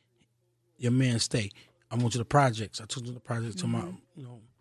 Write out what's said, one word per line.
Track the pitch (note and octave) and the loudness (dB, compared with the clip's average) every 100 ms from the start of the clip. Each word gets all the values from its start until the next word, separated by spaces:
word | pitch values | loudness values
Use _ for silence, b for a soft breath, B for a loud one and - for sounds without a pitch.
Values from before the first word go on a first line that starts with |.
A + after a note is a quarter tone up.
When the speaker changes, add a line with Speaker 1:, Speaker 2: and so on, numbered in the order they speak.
| _ _ _ _ _ _ _ - | _ _ _ _ _ _ _ -2
Speaker 1:
Your | A#2+ | 2
man | C3 B2+ A#2 | 4 4 2
stay. | - B2+ G2+ - b b - | 0 0 -2 -8 b b -6
I | A#2+ | 0
went | A#2+ | 0
to | B2 | 0
the | A2+ | 4
projects." | C#3+ C3 A2 G#2 - | 4 4 2 -6 -10
I | A2 | -10
took | B2+ | -10
him | A#2+ | -10
to | |
the | A#2+ | -10
projects | - A#2 A#2 F#3 | -6 -4 -4 -4
to | A#2 | -2
my, | A#2 | -2
Speaker 2:
Mm-hmm. | F3 F#3 _ D#3 | -4 -10 _ -18
Speaker 1:
you | |
know, | B2 A#2+ A2+ _ | -16 -18 -20 _